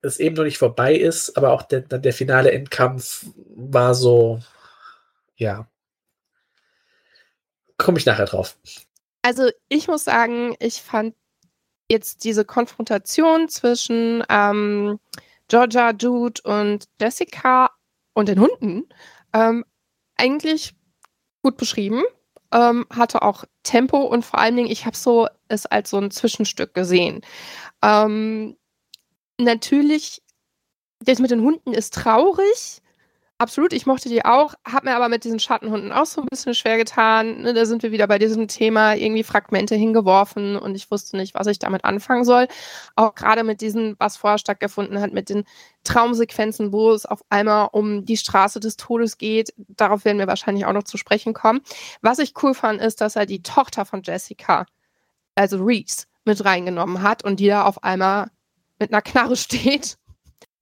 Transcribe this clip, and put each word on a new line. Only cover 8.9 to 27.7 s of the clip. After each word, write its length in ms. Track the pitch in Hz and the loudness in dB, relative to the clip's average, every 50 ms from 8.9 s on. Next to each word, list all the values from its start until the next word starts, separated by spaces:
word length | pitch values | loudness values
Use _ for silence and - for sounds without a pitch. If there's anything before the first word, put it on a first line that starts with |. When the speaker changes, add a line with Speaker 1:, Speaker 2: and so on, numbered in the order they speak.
| _ _ _ _ _ _ - | _ _ _ _ _ _ -2
Speaker 2:
Also, 260 | 247 247 262 262 240 - _ _ | -2 0 2 0 0 0 _ _
ich 200 | - - 311 - | -4 -4 -2 -2
muss 180 | - 233 302 - | -2 -4 -4 -2
sagen, 500 | - 233 233 233 233 240 240 240 240 - - | 0 0 2 0 0 -2 -4 -6 -6 -6 -6
ich 220 | - 233 - - | -6 -8 -8 -10
fand 340 | - - - 214 220 226 - _ _ _ _ _ _ _ _ _ _ _ _ _ _ - | -10 -6 -4 -4 -4 -6 -8 _ _ _ _ _ _ _ _ _ _ _ _ _ _ -2
jetzt 340 | 226 214 - - - - - | -2 -2 -2 -8 -14 -8 -6
diese 220 | 226 214 214 208 | -2 0 0 -2
Konfrontation 1040 | - - 247 240 - - - 226 - 214 202 - - - 311 320 330 320 330 330 311 | 0 -2 -2 -2 -2 -6 -10 -6 -4 -4 -4 -4 -2 0 2 4 4 4 4 2 -2
zwischen, 720 | - - - 240 240 240 - - 233 233 233 226 233 233 - - | -4 -2 0 0 0 0 -2 -2 -2 0 0 0 -2 -2 -2 0
ähm, 720 | - 208 208 202 202 208 208 208 208 202 208 208 208 - _ _ - - - _ _ _ _ - | 2 2 2 2 2 0 -2 -2 -2 -2 -2 -4 -4 -8 _ _ -20 -20 -20 _ _ _ _ 2
Georgia, 400 | 233 240 247 233 220 247 240 233 | 4 4 4 4 2 2 2 2
Jude 500 | 220 202 233 247 247 240 240 240 226 - - | 0 0 -2 -2 0 0 -2 -4 -6 -8 -6
und 420 | - 208 208 208 208 208 208 - - _ - | -4 -2 0 0 0 -2 -4 -6 -12 _ -4
Jessica 680 | 208 233 - - 359 - - - - 254 254 254 254 - - _ _ _ _ _ _ _ - | -4 -4 -4 -4 -8 -8 -6 -2 2 2 4 4 4 2 0 _ _ _ _ _ _ _ -2
und 160 | 220 208 202 | -2 0 2
den 100 | 196 190 | 4 4
Hunden, 480 | 233 349 494 - 226 202 170 220 330 - _ _ - - - _ _ _ - | 4 4 2 0 -4 -6 -6 -6 -8 -12 _ _ -20 -20 -20 _ _ _ 0
ähm, 320 | 220 226 226 233 233 - _ _ _ _ _ _ _ _ _ _ | 2 2 2 2 -2 -6 _ _ _ _ _ _ _ _ _ _
eigentlich 580 | - 247 262 285 302 - 311 311 302 - - - _ _ _ _ _ _ _ _ _ _ _ _ _ | -2 0 0 0 -2 -2 -2 -2 -2 -4 -10 -16 _ _ _ _ _ _ _ _ _ _ _ _ _
gut 160 | - 269 269 | -2 -2 -2
beschrieben, 460 | - 240 - - 226 196 202 220 254 381 494 - _ _ _ _ _ _ _ - | -2 -6 -6 -4 -4 -4 -2 -2 -2 -2 -2 -4 _ _ _ _ _ _ _ 2
ähm, 320 | 233 240 240 233 240 240 - | 4 4 4 2 0 -4 -6
hatte 320 | - 233 233 233 - - | -2 -2 0 0 0 0
auch 220 | - 208 202 - - - _ _ | 0 -2 -2 -4 -8 -20 _ _
Tempo 360 | - - - 233 262 254 - | -4 0 2 2 2 2 2
und 260 | 277 277 - 240 240 233 | 0 2 0 0 -2 -2
vor 160 | - - - | -2 0 2
allen 160 | 220 226 240 | 2 2 2
Dingen, 160 | 247 240 - | 0 0 -2
ich 140 | 226 - - | -4 -6 -8
hab 100 | 233 - | -10 -10
so, 320 | - - 254 233 233 220 - - _ _ - | -2 0 2 2 4 2 0 -4 _ _ -8
es 160 | 214 208 - | -6 -6 -4
als 240 | - 214 214 208 - | -2 -2 -2 -2 -2
so 80 | 202 | -4
ein 120 | 196 202 202 | -4 -4 -4
Zwischenstück 640 | - - - 226 - - 208 - - - - - - | -4 -4 -4 -2 -2 -2 -4 -4 -4 -6 -8 -6 -4
gesehen. 460 | 180 185 175 180 180 175 - - - - - - - - - - - - - | -4 0 2 2 2 2 0 -2 -8 -14 -18 -20 -20 -20 -20 -18 -20 -20 -20